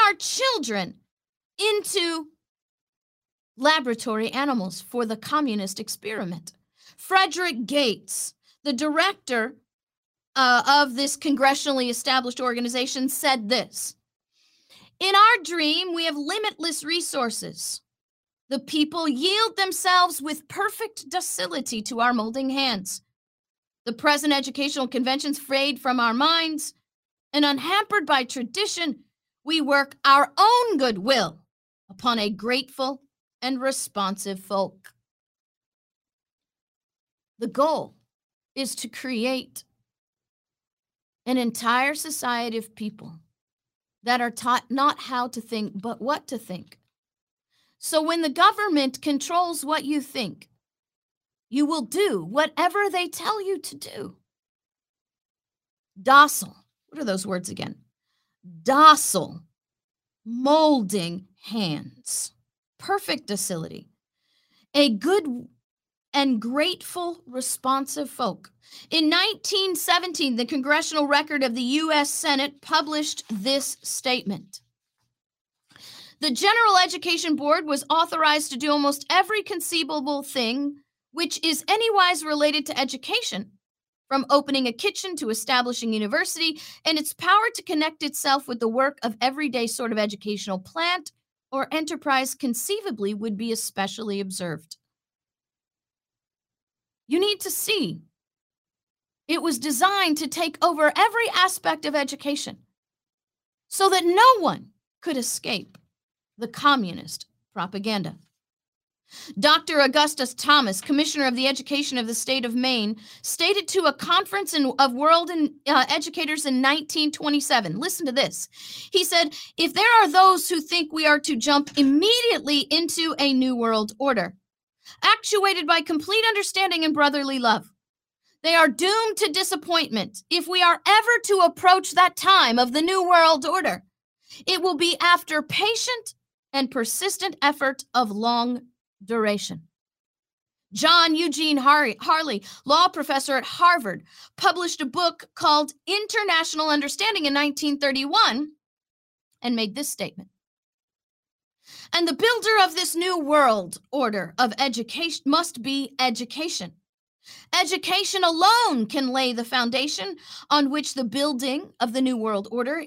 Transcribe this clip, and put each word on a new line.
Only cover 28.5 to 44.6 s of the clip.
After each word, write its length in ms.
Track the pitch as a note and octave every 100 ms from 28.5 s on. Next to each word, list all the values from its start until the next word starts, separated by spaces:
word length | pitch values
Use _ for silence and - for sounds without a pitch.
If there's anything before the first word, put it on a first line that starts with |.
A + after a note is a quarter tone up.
| F4+ G4+ F4 E4 - _ _ _ _
we 180 | C#4 D#4+
work 340 | C#4 C#4+ C#4 -
our 280 | C4+ C#4 C#4 -
own 400 | G#4 B4 A#4+ D#4+
goodwill 640 | B3+ G3+ G#3 C4 E3+ - _ _ _ _ -
upon 300 | F#3+ B3 A3+
a 120 | G#3
grateful 720 | F#3+ A3 B3+ C4 - C4 C4+ _ _ _ _
and 200 | B3 C4
responsive 840 | C4+ C4 - G#3 F#3+ G3 G3+ F#3+
folk." 500 | - G3 F#3+ - - _ _ _ _ _ _ _ _ _ _ _ _ _ _ _ _ _ _ _ _ _ _ _ _ -
The 100 | A3+
goal 480 | B3+ D4+ C4+ - _ _ _ _ _ _
is 200 | - C4 -
to 120 | A3+
create 760 | - B3+ A#3+ B3 C4 - - - _ _ _ _ _ _ _ _ _ _ _ _ _ _ _
an 140 | - B3+
entire 560 | A#3+ A#3 A#3 B3 C#4
society 640 | D4+ D#4 D4+ B3 A#3+ A#3+ A3+
of 180 | A3 -
people 440 | G#3+ G#3+ - E3 _ _ _ _ _ _ _ _
that 180 | A#3 B3
are 100 | A#3+
taught 400 | A#3 A#3+ A#3+